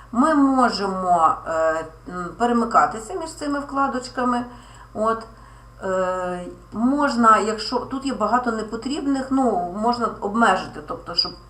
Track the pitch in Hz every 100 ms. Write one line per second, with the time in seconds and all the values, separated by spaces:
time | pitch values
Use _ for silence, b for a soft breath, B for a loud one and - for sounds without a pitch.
0 | B 233 311 294 277 262 233 190 196 185
1 | 180 175 160 - 156 160 160 160 156 -
2 | - 180 175 - 240 233 233 233 - 220
3 | 214 247 320 - 294 285 277 277 269 254
4 | - 262 247 240 247 B B B B 214
5 | 220 226 - B B B B - 190 185
6 | 185 185 180 180 180 - - 208 247 294
7 | 285 233 226 208 214 214 - 247 - 269
8 | 269 214 208 247 240 220 214 226 262 311
9 | 277 269 262 269 254 185 175 208 233 240
10 | 220 - 202 220 220 190 151 151 147 165
11 | - 170 175 -